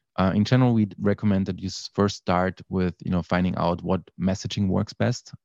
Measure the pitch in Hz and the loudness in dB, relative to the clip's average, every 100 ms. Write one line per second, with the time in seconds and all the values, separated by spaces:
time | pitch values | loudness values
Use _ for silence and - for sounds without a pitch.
0 | _ - 95 92 104 127 127 113 104 - | _ 0 2 2 2 4 4 4 2 0
1 | 101 101 107 95 95 90 95 - - - | -2 0 2 2 0 -4 -6 -10 -10 0
2 | 101 - - 90 92 - - 95 90 - | 0 0 -2 0 0 -4 -6 -2 -2 -4
3 | - 90 82 90 90 85 82 87 87 92 | -2 -2 0 0 0 0 -2 -2 -2 -4
4 | - - 90 95 - - 98 95 107 - | -4 -4 -2 -2 -4 -2 0 0 -2 -2
5 | 110 123 - - | -2 -2 -8 -20